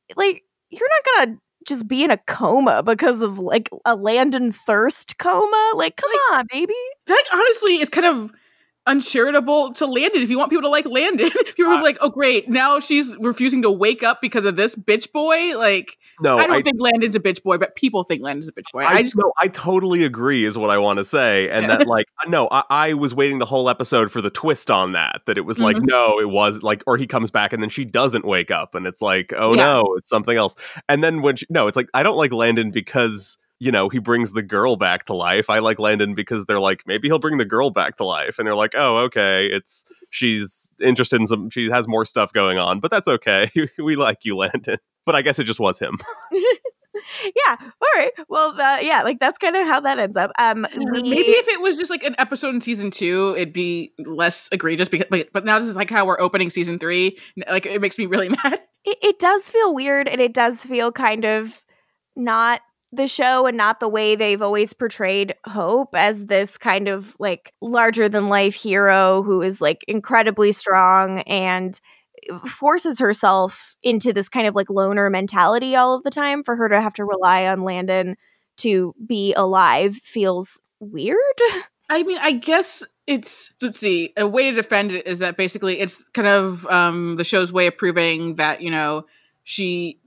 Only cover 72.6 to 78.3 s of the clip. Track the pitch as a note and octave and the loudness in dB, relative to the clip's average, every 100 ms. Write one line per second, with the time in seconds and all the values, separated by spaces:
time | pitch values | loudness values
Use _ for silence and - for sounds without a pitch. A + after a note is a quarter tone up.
72.6 | C#4+ E4+ E4 B3+ A3+ G#3+ G3+ F#3+ F#3 - | 0 2 -2 0 0 2 2 2 0 -4
73.6 | - _ B3 A3+ A#3+ G3+ G3 A#3 A3 G3+ | -20 _ -2 0 0 -2 -2 -2 0 0
74.6 | G3 G3 F#3+ G3+ G3+ F#3+ G3 G3+ F3 A#3 | -2 0 0 2 0 0 -2 2 2 2
75.6 | C4 B3+ B3+ C4 C#4 D4 C#4+ C#4+ C#4 A#3 | 2 2 2 2 -2 -4 -2 -2 -4 -2
76.6 | A3+ G#3 G#3+ G#3 G#3 F#3+ F#3 F#3 F#3+ F#3+ | 2 2 0 -4 -4 0 4 4 2 0
77.6 | F#3 F3+ F#3 F#3 F3+ F#3+ _ | -2 -4 -2 -2 -2 -8 _